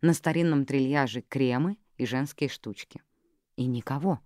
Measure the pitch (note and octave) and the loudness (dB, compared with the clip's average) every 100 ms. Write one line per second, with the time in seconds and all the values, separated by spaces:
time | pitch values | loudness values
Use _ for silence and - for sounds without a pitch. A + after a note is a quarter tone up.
0 | D#3+ E3 - D#3+ E3+ D3+ C3+ C#3 C3 D3 | 4 2 0 2 2 2 2 0 2 2
1 | C3 A2+ - C3 C3 B2 D#3+ G#3 _ _ | 0 -2 -6 0 2 2 0 -2 _ _
2 | B2 B2+ C#3+ - C#3 - - G2+ - - | -2 0 -2 -2 -6 -6 -12 -12 -14 -18
3 | _ _ _ _ _ - B2+ A#2+ - C3+ | _ _ _ _ _ -4 -2 -2 -4 -2
4 | F3+ D3+ | -2 -2